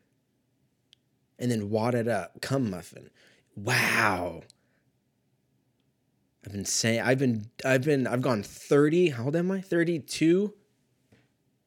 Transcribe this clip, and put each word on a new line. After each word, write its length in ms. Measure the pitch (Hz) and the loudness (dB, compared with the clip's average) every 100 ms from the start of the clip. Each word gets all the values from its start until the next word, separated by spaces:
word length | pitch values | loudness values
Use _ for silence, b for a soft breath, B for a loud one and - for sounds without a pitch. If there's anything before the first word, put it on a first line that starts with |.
| _ _ _ _ _ _ _ _ _ _ _ _ _ - | _ _ _ _ _ _ _ _ _ _ _ _ _ -6
And 140 | 123 | -2
then 180 | 113 101 | -2 -2
wadded 380 | 107 117 120 117 | 0 0 0 0
up. 320 | 101 85 - | -2 -4 -10
Cum 280 | - 139 113 | -4 -2 -2
muffin. 420 | 90 - - - b b b b | -6 -12 -20 -20 b b b b
Wow. 880 | - 101 123 - 120 107 90 82 82 - _ _ _ _ _ _ _ _ _ _ _ _ _ _ _ _ _ _ _ | -10 -2 0 2 2 2 0 -4 -10 -16 _ _ _ _ _ _ _ _ _ _ _ _ _ _ _ _ _ _ _
I've 80 | 101 | -12
been 120 | 98 | -8
saying, 360 | 92 - 117 113 | -4 0 0 2
I've 200 | 107 131 | 2 2
been, 260 | 131 110 107 - | 2 -2 -6 -6
I've 200 | 131 131 | 0 2
been, 240 | 151 139 113 | 2 2 2
I've 140 | 123 | 0
gone 200 | 135 107 | 0 -2
thirty, 680 | - - - 143 151 170 175 | -4 -8 2 4 6 4 2
how 160 | 120 131 | 0 -2
old 100 | 165 | -2
am 160 | 180 | -2
I? 80 | 190 | -4
Thirty-two 920 | 185 170 165 165 - - 156 185 208 - _ _ _ _ _ b b _ _ _ | -2 0 0 -2 -4 0 4 4 0 -6 _ _ _ _ _ b b _ _ _